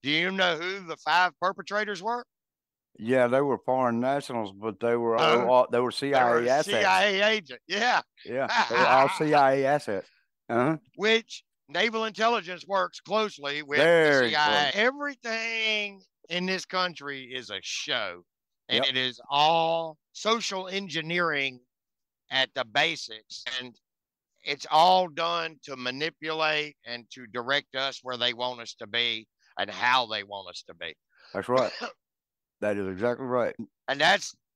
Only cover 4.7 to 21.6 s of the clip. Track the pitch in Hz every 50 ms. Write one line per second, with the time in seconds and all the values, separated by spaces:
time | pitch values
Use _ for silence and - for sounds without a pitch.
4.7 | 101 _ 117 117 120 120 117 117 113 117 156 160 - 120 123 120 127 127 127 -
5.7 | 123 120 123 120 113 - 139 143 139 131 127 120 120 120 120 120 131 151 156 202
6.7 | - 110 202 185 185 185 196 208 196 190 208 214 220 214 165 131 127 117 _ -
7.7 | 180 202 226 247 220 160 - _ _ _ - - 117 131 135 - 226 233 185 120
8.7 | 113 180 185 147 131 131 135 135 131 - 156 151 151 147 139 135 135 139 135 135
9.7 | 147 147 - - 101 95 - _ _ _ _ _ _ _ _ - 117 117 123 151
10.7 | 160 151 _ _ _ 139 190 214 226 226 226 _ - - _ _ _ _ _ _
11.7 | 143 175 208 233 220 220 220 220 185 180 220 233 240 220 170 175 180 165 - 170
12.7 | 196 190 180 170 - - _ - 196 220 214 202 - - 143 139 143 151 151 139
13.7 | 143 151 151 165 170 165 160 151 143 135 123 113 151 151 151 147 143 143 147 139
14.7 | - 202 220 254 277 285 285 285 269 _ - 233 220 226 226 226 226 226 220 220
15.7 | 214 208 208 202 196 196 _ _ _ _ _ - 170 180 180 185 190 180 - _
16.7 | - 185 180 180 160 - 143 143 139 135 131 120 127 131 117 104 104 95 - -
17.7 | - - - 151 139 120 107 92 87 90 87 _ _ _ _ _ _ _ _ -
18.7 | 127 135 135 135 131 131 127 127 120 - - - 139 143 151 156 170 165 165 165
19.7 | 165 165 165 160 156 _ _ _ _ - - 208 226 233 190 - 196 190 185 185
20.7 | 185 196 202 180 143 165 156 160 175 175 175 165 151 139 139 135 127 123